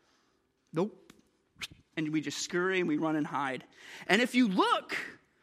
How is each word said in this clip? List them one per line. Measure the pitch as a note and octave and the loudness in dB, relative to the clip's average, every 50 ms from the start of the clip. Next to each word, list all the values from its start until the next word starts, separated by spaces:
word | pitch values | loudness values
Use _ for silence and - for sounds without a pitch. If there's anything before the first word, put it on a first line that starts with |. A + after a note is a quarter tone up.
| _ _ _ _ _ _ _ _ _ _ _ _ _ _ | _ _ _ _ _ _ _ _ _ _ _ _ _ _
Nope. | - D#3 F#3 A3 - - - - - _ _ _ _ _ _ _ _ - - - - - - _ - | -2 -2 -2 -2 -4 -12 -20 -20 -20 _ _ _ _ _ _ _ _ -14 -14 -14 -14 -16 -20 _ -6
And | - D#3 D3+ | -4 -4 -2
we | D#3 D#3 | -2 -2
just | C#3+ C#3+ C#3 - - | -2 -2 -6 -6 -6
scurry | - - F3 F3+ F#3+ F#3+ F#3 | -4 -2 0 0 0 0 0
and | F3+ E3+ | 0 0
we | D3 D3+ | 0 0
run | D#3+ D#3+ D#3 | 0 0 0
and | D#3 D3 | 0 -2
hide. | D#3 D#3+ C3+ C#3+ C3+ C3 B2+ - - - - - - - - - | -2 -2 -4 -2 -2 -4 -6 -8 -12 -20 -20 -20 -18 -18 -8 0
And | - F3 G#3+ | 2 4 4
if | B3 - - | 4 4 4
you | B3 B3+ A3 | 4 4 4
look | F#3 G#3 F4+ A#4 A4+ D#4+ - - - - - - - - _ _ _ _ | 4 4 4 4 2 0 0 -4 -6 -6 -6 -8 -12 -18 _ _ _ _